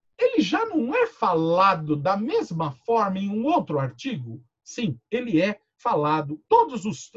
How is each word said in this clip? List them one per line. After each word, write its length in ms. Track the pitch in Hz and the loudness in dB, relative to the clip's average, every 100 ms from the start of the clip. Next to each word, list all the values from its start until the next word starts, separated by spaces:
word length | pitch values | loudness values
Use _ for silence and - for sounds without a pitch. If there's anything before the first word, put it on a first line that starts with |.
| _ - | _ -2
ele 240 | 494 466 | 0 2
já 240 | 180 359 453 | 0 0 0
não 300 | 339 233 480 | -2 0 0
é 100 | 453 | 0
falado 920 | - 202 170 160 170 190 175 151 151 | 0 0 2 2 4 4 2 0 -2
da 220 | 143 202 | 0 -2
mesma 540 | 226 440 277 165 156 | 0 -2 -2 -4 -6
forma 480 | - - 233 202 190 | -6 -2 0 0 -2
em 100 | 202 | -4
um 160 | 214 254 | -2 0
outro 320 | 339 - 147 | 0 0 -2
artigo?" 680 | 135 - 269 185 117 113 - _ | -4 -6 -8 -8 -8 -12 -18 _
Sim, 360 | - - 220 117 _ | -16 -6 -4 -4 _
ele 280 | 233 240 160 | -6 0 2
é 200 | 196 202 _ _ | 2 -2 _ _
falado, 640 | 240 - 147 151 147 311 _ | -2 0 2 0 -2 -8 _
todos 380 | 466 453 254 196 | 4 4 -2 -6
os, 280 | - - | -8 -12